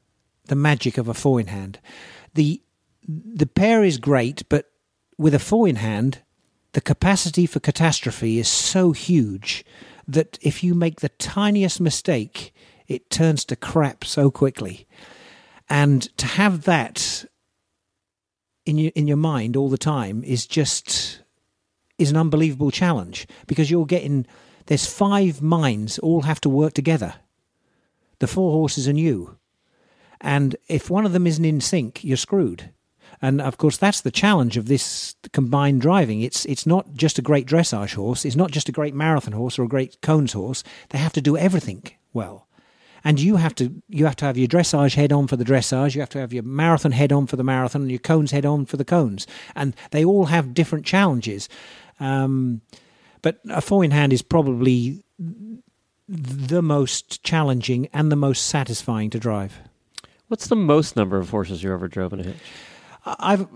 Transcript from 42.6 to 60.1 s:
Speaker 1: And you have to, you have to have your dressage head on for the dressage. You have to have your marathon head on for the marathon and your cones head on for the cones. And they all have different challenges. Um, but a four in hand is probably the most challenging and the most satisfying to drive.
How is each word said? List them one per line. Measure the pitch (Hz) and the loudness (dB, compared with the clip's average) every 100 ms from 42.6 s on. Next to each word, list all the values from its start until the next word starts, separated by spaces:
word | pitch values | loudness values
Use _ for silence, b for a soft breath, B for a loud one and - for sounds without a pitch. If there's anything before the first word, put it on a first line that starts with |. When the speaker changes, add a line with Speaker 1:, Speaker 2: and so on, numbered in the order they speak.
| b b b b | b b b b
Speaker 1:
And | 151 147 | 0 2
you | 165 202 | 4 4
have | 160 - | 2 -2
to, | 127 - - | -4 -6 -8
you | 170 | 0
have | 151 127 | 0 0
to | 143 | -2
have | 123 | 0
your | 123 | 2
dressage | 170 170 151 143 | 2 2 2 2
head | 139 147 | 4 4
on | 143 139 | 4 2
for | 127 | 0
the | |
dressage. | 120 135 - 131 143 | 2 2 2 0 0
You | 135 | -2
have | 135 | -6
to | 143 | -8
have | 127 | -8
your | 123 | -8
marathon | 113 139 165 165 156 | -6 0 2 4 2
head | 123 143 | 2 4
on | 143 135 | 2 0
for | 127 | -2
the | |
marathon | 131 131 127 143 | 0 0 0 -2
and | 135 | -4
your | 123 | -4
cones | - 160 147 | 0 2 2
head | 143 | 0
on | 143 147 135 | 0 0 -2
for | 139 | -2
the | |
cones. | 135 175 127 95 - B B B | 0 2 2 -2 -12 B B B
And | 139 - B | -6 -6 B
they | 151 | 0
all | 165 202 160 | 4 4 4
have | 170 135 | 2 0
different | 123 156 156 | 0 0 -2
challenges. | - 190 196 127 110 101 - B B B B B | 0 2 2 2 -2 -8 -10 B B B B B
Um, | 135 135 135 135 127 113 - b b b b b | -4 0 0 0 -2 -4 -10 b b b b b
but | 160 - - | -4 -4 -8
a | 170 | -6
four | - 202 | 0 2
in | 165 | 4
hand | 147 143 | 4 4
is | 123 | 2
probably | - 170 139 123 127 123 120 170 _ - 165 220 214 233 _ _ _ _ - | 2 2 2 2 2 2 0 -6 _ -14 -12 -12 -16 -18 _ _ _ _ -14
the | 175 127 139 131 175 | -10 -8 -6 -2 0
most | 165 147 131 - - - | 2 2 0 -2 -8 -10
challenging | - 165 147 127 113 123 135 | -2 0 2 0 0 -2 -2
and | 143 151 | 0 2
the | 147 | 2
most | 139 131 - | 2 0 -2
satisfying | 151 127 113 - 113 107 | -2 -2 -6 -4 -4 -2
to | 113 | -4
drive. | 117 104 98 - - _ _ - b | -2 -2 -4 -12 -20 _ _ -20 b